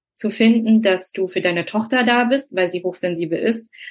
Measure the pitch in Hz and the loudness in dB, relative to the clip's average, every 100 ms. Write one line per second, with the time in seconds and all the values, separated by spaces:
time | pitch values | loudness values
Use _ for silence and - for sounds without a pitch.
0 | _ - 220 - 226 233 220 220 202 180 | _ -8 -6 2 4 4 4 4 4 0
1 | - - 185 185 175 175 170 214 220 254 | -2 -4 -4 -2 -2 -2 -2 -4 -2 0
2 | 240 240 240 269 - 185 175 180 180 180 | 2 2 2 0 -2 -2 -2 -2 -6 -4
3 | 180 165 165 165 220 226 - - - | -6 -4 -4 -2 0 -2 -6 -20 -20